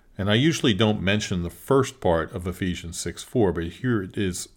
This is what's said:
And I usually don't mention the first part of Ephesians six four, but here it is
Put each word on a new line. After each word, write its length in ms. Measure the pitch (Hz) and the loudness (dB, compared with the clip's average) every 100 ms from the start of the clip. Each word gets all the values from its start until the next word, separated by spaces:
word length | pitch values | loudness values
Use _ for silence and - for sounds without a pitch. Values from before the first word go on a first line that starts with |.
| _ - | _ -4
And 120 | 98 | 2
I 40 | |
usually 400 | 113 156 - 143 | 4 4 2 2
don't 280 | 95 110 104 | 4 2 2
mention 400 | 90 104 - 92 | 2 0 0 -4
the 80 | 85 | -4
first 520 | - - 135 131 - | -8 2 2 2 -2
part 320 | 90 82 78 | 0 0 0
of 120 | 92 87 | -6 -8
Ephesians 540 | 87 92 87 85 - | -4 -4 -4 -8 -10
six 240 | 85 - | -10 -10
four, 300 | - 127 95 | -4 2 2
but 100 | 85 | 2
here 380 | 85 - 127 113 | -6 -6 -2 -2
it 160 | 95 - | -2 -4
is 320 | 95 87 - | -4 -4 -10